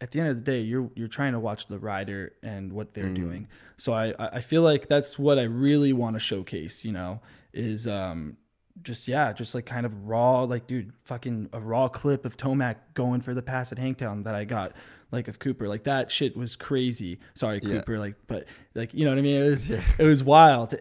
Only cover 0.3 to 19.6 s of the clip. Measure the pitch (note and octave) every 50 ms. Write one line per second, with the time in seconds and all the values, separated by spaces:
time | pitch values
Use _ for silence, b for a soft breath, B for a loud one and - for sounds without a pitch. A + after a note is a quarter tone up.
0.3 | C3 A#2 A2 C3+ C3+ B2 A2 A2+ A#2 C3 B2+ A#2 - A#2 A#2 A2 - - C#3+ C#3
1.3 | B2 A#2 A2 A2 G#2 - - - G#2 G2 G2+ G#2+ G2+ G2 G2 G2 G2+ G2 F#2+ -
2.3 | - _ - A2 G#2+ G2 G2 F#2+ F#2 G#2 G#2+ G#2 - G#2+ G2 F#2+ F#2 F#2 F2 E2+
3.3 | E2+ F#2 G#2 - B B B B B B - - A#2 A2 A2+ A2+ - - G#2+ A2
4.3 | - B2 A#2 - D#3 E3 E3 D#3+ D3+ C3+ - - D3 D3 C#3+ - - - C#3 C#3+
5.3 | C#3+ C3+ B2 A2+ A#2 A#2+ C3+ C#3 D3 D3 C#3+ C#3 C3+ B2 A#2+ A2+ A2 A2 - -
6.3 | A2 G2 F#2 - - F2+ D2+ E2+ - - - A2 G#2 F2+ F2+ F2+ G2 A2+ - B
7.3 | B B B B B - A#2 A2+ A2 G#2+ A#2 A#2+ G#2 G2 F#2+ F#2 E2 E2 D#2 D2
8.3 | - - _ _ _ _ _ _ - - E3+ - A#2+ - - - B2 D3 D3 B2
9.3 | G#2 - A#2+ - - B2+ A#2 - B2 B2 A#2+ A#2+ G#2+ G2+ G2 G#2+ A2 A2+ A#2+ B2+
10.3 | C3 B2 C3 B2 B2 A#2+ A#2+ - B2+ B2+ G2+ G2+ - _ _ - C3 A#2 - B2+
11.3 | A#2+ A2 G#2+ - - A2+ A2 A2 A2+ B2 C3 B2+ - - - C#3+ C#3+ - - B2+
12.3 | - - - C#3 C3+ C#3 C3 B2 A2 - _ _ - - B2+ B2 B2 B2 B2 B2+
13.3 | B2 B2+ A#2+ B2+ C3 B2+ B2 - - B2 B2+ C3 C3 - B2+ A2 G2+ G#2 G2+ A2+
14.3 | G#2+ G#2 G#2 G#2 A#2+ A2 F#2+ F2+ - B B B B B B B - B2 A#2 -
15.3 | G2+ - - C3+ B2+ - A#2 G2+ G#2 G#2+ - C#3+ C#3 C3+ B2 - - - D3 B2
16.3 | - - B2 A#2 - - - - C#3+ C3 B2+ B2+ A#2+ - G2+ F2 F2 - B B
17.3 | B - - A2 G#2+ G#2 G#2 G#2 G#2 G#2+ - - A2+ G#2+ G#2 G2+ G#2 - _ -
18.3 | A#2 G2+ - B B B B B B A2+ A#2 A#2 - C#3+ D#3 C#3+ C3 C3+ C#3 C#3+
19.3 | C#3+ C#3 C#3 D3 C#3+ C3+